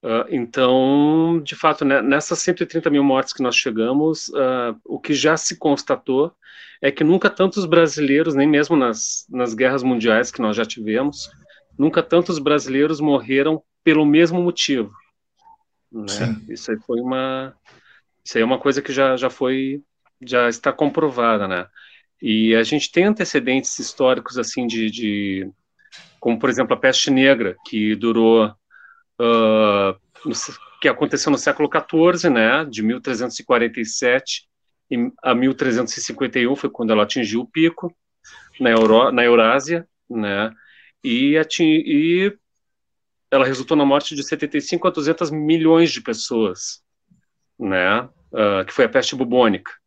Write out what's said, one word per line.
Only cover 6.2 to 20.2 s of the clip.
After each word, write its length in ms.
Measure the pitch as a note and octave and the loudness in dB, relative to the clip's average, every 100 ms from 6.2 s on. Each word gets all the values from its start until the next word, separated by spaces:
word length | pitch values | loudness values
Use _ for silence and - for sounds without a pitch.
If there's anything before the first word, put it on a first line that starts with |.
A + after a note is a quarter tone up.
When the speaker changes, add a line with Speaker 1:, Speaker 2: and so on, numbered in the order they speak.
| D#3+ _ _ - - - | 0 _ _ -20 -20 -4
Speaker 1:
é 100 | C#3 | -4
que 120 | C3+ | 0
nunca 260 | D#3 F#3 G3+ | 2 4 2
tantos 360 | - F#3+ G3 F3+ | 0 -2 0 2
brasileiros, 720 | E3+ D#3+ C#3+ C#3+ C#3 E3 C#3 | 4 4 0 0 2 2 2
nem 120 | C#3+ | 2
mesmo 300 | D3 D3 E3 | 2 2 2
nas, 480 | B2+ A2 - - - | 0 -2 -6 -10 -10
nas 240 | B2+ B2 | -4 -4
guerras 300 | A2 B2+ C3+ | 0 0 0
mundiais 480 | B2+ B2 A2+ A2 B2 | 0 0 2 2 0
que 100 | - | -2
nós 140 | A2+ G#2+ | -4 -2
já 80 | |
tivemos, 680 | A2+ - G#2+ A2 C#3 - - _ _ _ _ - | -4 -6 -4 -2 -2 -6 -16 _ _ _ _ -2
nunca 240 | C#3+ D#3+ | 0 0
tantos 380 | D#3+ F3 E3+ E3 | 2 0 2 -2
brasileiros 640 | C#3+ D3 B2+ C3 D3+ D#3 | 0 -2 0 0 0 0
morreram 600 | D3+ C#3+ A2+ C3+ C#3+ D#3 _ _ | 0 0 0 0 0 -2 _ _
pelo 220 | - D#3 D3+ | 2 4 4
mesmo 360 | D3+ E3+ F3+ | 6 4 2
motivo, 500 | F3 F3 - C3+ G#2 G2+ _ _ _ _ _ _ _ _ _ | -2 -2 -2 -2 -4 -10 _ _ _ _ _ _ _ _ _
né? 160 | A2+ G#2 | -14 -10
Speaker 2:
Sim. 380 | G2+ A2+ G#2+ - | -6 -6 -6 -10
Speaker 1:
Isso 220 | A#2 - | -14 -8
aí 60 | A2 _ | -8 _
foi 140 | A#2+ | -4
uma, 540 | B2+ C3 C3 C3 C3 _ _ _ _ _ _ _ | -4 -4 -4 -6 -10 _ _ _ _ _ _ _
isso 140 | - A#2+ | -6 0
aí 40 | |
é 40 | A2+ | 0
uma 140 | C3 | 2
coisa 220 | C#3 C#3 | 0 -2
que 120 | C#3 | -2
já, 240 | C3+ C3+ B2+ | 0 2 2
já 120 | B2+ | -2
foi, 520 | - C3 C3 C3+ C#3+ - _ _ _ | -2 -2 -2 -4 -8 -12 _ _ _